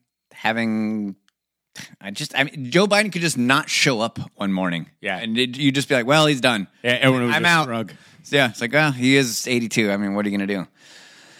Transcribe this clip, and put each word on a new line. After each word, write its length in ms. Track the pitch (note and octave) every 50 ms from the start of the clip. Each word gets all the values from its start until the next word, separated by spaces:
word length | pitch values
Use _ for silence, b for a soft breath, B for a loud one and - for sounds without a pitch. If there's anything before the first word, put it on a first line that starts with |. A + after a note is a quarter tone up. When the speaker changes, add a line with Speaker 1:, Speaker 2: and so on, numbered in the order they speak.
| _ _ _ _ _ _ _
Speaker 1:
having, 840 | - - G#2+ A2+ A#2 A2+ A2+ A2 A2 G#2+ G#2+ A2 G#2+ G#2 G2+ F#2+ - _ _ _ _ _ _ _ _ _ _ B B B B B _
I 100 | - G2
just, 260 | G2+ - D3+ - - C3
I 60 | C#3
mean, 260 | D3 - D3+ C3 B2
Joe 160 | C3 F3 G#3
Biden 260 | G3+ G3+ G3+ G#3+ G#3 E3
could 100 | F3 E3+
just 160 | E3 - B2+
not 300 | A#2+ B2 C#3 D3 - -
show 320 | - - - D3+ B2 G#2+
up 180 | A2 A2+ - - - - -
one 160 | - G2+ G2 F#2+
morning. 380 | F#2 F#2 F2+ E2+ E2+ D2+ - _ _
Speaker 2:
Yeah. 180 | - G2 F#2+ F2+
Speaker 1:
And 180 | A#2 A2 A2 A#2+
it, 180 | B2+ B2 A#2+ C3
you'd 160 | D3 C#3 C3+
just 140 | C#3+ C3+ -
be 60 | C#3+
like, 120 | B2+ A2+
"Well, 200 | B2 D3 D#3 D#3
he's 140 | D3+ D3 B2+
done. 280 | A#2+ C3 A#2 G#2 F#2 - _ _ -
Speaker 2:
Yeah, 100 | B2 B2
everyone 340 | A#2+ C#3 C3 C3 B2+ A#2+
would 80 | A#2+ C3
Speaker 1:
I'm 80 | D#3+ E3+
Speaker 2:
just 100 | F3 E3+
Speaker 1:
out." 80 | D#3+ D3
Speaker 2:
shrug. 260 | B2+ A#2 A2+ A2 F#2 - B B B B B - -
Speaker 1:
Yeah, 200 | C#3+ C#3+ C3+ A#2
it's 100 | G#2 -
like, 120 | A#2+ A2+ A#2+
"Well, 200 | D3+ D#3 D3+ C3+
he 240 | B2 B2 C3 C3+
is 300 | C#3 C3+ A#2 G#2+ - - A#2+
eighty-two. 420 | B2+ A#2+ A#2 G#2+ - A#2+ A2 G2+
I 60 | G2
mean, 180 | G2+ G2+ G2 G2
what 100 | G#2 G#2
are 40 | G#2
you 80 | G2+
gonna 100 | G2+ G2
do?" 200 | G2 G2+ F#2+ E2 - B B B B B B B B B B B B B B